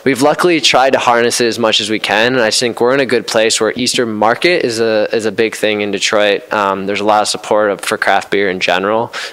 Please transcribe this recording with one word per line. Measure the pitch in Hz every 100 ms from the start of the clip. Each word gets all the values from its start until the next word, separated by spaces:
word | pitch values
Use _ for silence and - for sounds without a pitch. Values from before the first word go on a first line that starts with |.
we've | 131 123
luckily | 147 156 180 160
tried | - 131 131
to | 127
harness | - 117 120 -
it | 120
as | 110
much | 113 110
as | 107
we | 107
can, | - 104 117
and | 131
I | 110
think | - 123 107
we're | 120
in | 135
a | 123
good | 120 -
place | 113 110 -
where | 107 -
Eastern | 123 - 117
Market | 107 107 120 175 175
is | 127 113
a, | 113 110 104
is | 117 107
a |
big | 98 113
thing | - 107 104
in | 104
Detroit. | 98 - 107 104 98 -
Um, | 107 98 98 98
there's | 101
a |
lot | 104 107
of | 101
support | - - 107 104
of, | 92
for | - 107
craft | - 98 -
beer | 98 98
in | 92
general, | - 87 98 110 117 - -